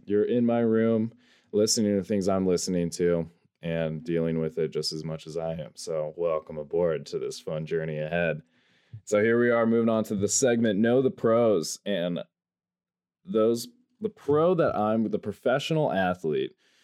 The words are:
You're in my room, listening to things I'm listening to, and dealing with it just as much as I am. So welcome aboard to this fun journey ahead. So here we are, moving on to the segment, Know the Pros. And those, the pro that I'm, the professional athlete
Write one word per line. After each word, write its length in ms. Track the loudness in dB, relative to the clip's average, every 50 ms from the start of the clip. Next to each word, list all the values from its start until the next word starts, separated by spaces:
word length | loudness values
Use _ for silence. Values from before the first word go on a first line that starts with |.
| -6
You're 200 | 0 0 2 2
in 200 | 2 2 2 2
my 160 | 2 2 2
room, 520 | 2 2 2 2 2 2 2 0 0 -2 -6 _ _ _ _ _ _ _
listening 440 | 0 2 2 2 2 2 2 2 2
to 60 | 0
things 260 | 0 0 -2 -2 0 0
I'm 160 | 0 0 2
listening 460 | 2 0 0 0 -2 -2 -2 -2 -2
to, 400 | -2 0 0 2 2 0 -2 -6 -10 _ _ _ _ _
and 400 | -8 -6 -4 -2 -2 -4 -4 -6
dealing 380 | -6 -4 -2 -2 0 -2 -2 -2
with 180 | -4 -4 -4 -4
it 140 | -4 -4
just 200 | -4 -6 -6 -6
as 120 | -6 -8 -8
much 240 | -8 -10 -10 -12 -10
as 80 | -10
I 160 | -8 -6 -6
am. 180 | -6 -8 -10 -14 -16
So 360 | -14 -10 -8 -6 -6 -6 -6 -6
welcome 420 | -4 -2 -2 -2 -2 -6 -8 -12 -12
aboard 480 | -8 -4 -2 0 0 0 0 -2 -6
to 140 | -8 -8 -8
this 180 | -6 -8 -10 -10
fun 280 | -10 -8 -8 -6 -6
journey 340 | -4 -4 -4 -4 -4 -6 -6
ahead. 420 | -6 -4 -2 0 0 0 -2 -4 -8 _ _ _ _ _ _ _ _ _ -20 -20 -6
So 180 | -2 0 2
here 160 | 2 4 4 4
we 120 | 4 4
are, 140 | 4 2 2
moving 240 | 2 2 2 2 2
on 140 | 2 0 0
to 120 | -2 -2
the 100 | -2 0
segment, 540 | 0 0 2 2 2 2 2 2 2 2 2
Know 220 | 2 4 4 4
the 80 | 4 2
Pros. 680 | 2 2 2 4 4 6 6 6 4 2 2 -2 -6 -8 -6
And 320 | -4 -2 -2 -2 -2 -2 -4 -6 -10 _ _ _ _ _ _ _ _ _ _ _ _ _ _ _ _ _ _ _
those, 440 | -2 0 2 2 2 2 0 -4 -10 -16 _ _ _ _ -10
the 80 | -10 -10
pro 460 | -10 -6 -2 0 2 2 2 2 2
that 200 | 2 0 0 0
I'm, 340 | 0 0 0 0 0 0 -2
the 80 | -2 -4
professional 720 | -6 -8 -8 -4 -2 0 0 0 0 -2 -2 0 0 0
athlete 600 | 0 0 0 0 -2 -2 -4 -4 -2 -2 -4 -6 -8 _ _ _ _ _